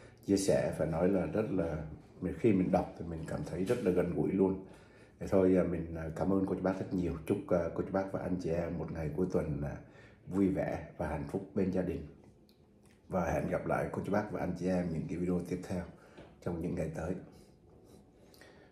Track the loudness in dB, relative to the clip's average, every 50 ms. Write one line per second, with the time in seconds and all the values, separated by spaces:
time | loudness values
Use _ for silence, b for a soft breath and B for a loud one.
0 | B B B B B 4 4 4 6 6 4 4 4 2 0 0 0 0 2 4
1 | 4 4 4 4 2 0 0 0 0 0 0 0 0 0 -2 -4 -6 -8 -12 -14
2 | -18 -18 -12 -6 -6 -6 -2 2 4 4 6 6 4 4 4 2 0 0 -6 -10
3 | -8 -8 -8 -8 -8 -6 -6 -6 -6 -6 -4 -4 0 0 0 2 2 2 4 4
4 | 2 2 2 0 0 2 4 4 4 4 2 0 -6 B B B B B B B
5 | B B B B -4 2 4 6 6 8 6 6 4 2 0 -2 -4 -4 -6 -6
6 | -6 -6 -4 -2 0 2 2 2 2 0 0 0 0 0 0 -2 -4 -2 -2 -2
7 | 0 -2 -2 -4 -2 -2 -2 -2 0 0 2 2 2 0 -2 -4 -4 0 0 0
8 | 0 0 -4 -4 -4 -2 -2 -2 0 0 0 0 -2 -2 -4 -4 -6 -6 -6 -4
9 | -4 -4 -2 -2 -2 0 2 0 0 0 -2 -2 -4 -4 -6 -8 -12 B B B
10 | B B B B B -4 2 4 4 4 4 2 0 -2 -2 -6 -6 -10 -8 -6
11 | -4 -4 -4 -4 -4 -4 -6 -6 -6 -4 -2 -2 0 0 2 0 0 -2 -2 -6
12 | -6 -10 -16 -20 -20 -20 -20 -20 -20 -20 -20 _ -20 -20 -20 -20 -20 -20 -20 _
13 | _ -4 -2 0 0 2 0 0 0 0 0 -2 0 0 0 0 0 -2 -2 -4
14 | -2 0 0 0 0 0 -4 -4 -2 -2 -2 -2 0 2 2 2 2 0 -2 -2
15 | -4 -4 -4 -2 0 0 0 0 0 -2 -4 -6 -4 -4 -6 -6 -6 -6 -10 B
16 | B B B B B B B B -6 -6 -4 -2 -2 -2 -2 -2 -4 -4 -4 -4
17 | -4 -4 -4 -6 -8 -14 -18 -20 -20 -20 -20 -20 _ -20 -20 -20 -20 -20 -20 -20
18 | -20 -20 -20 B B B B B B B B B B B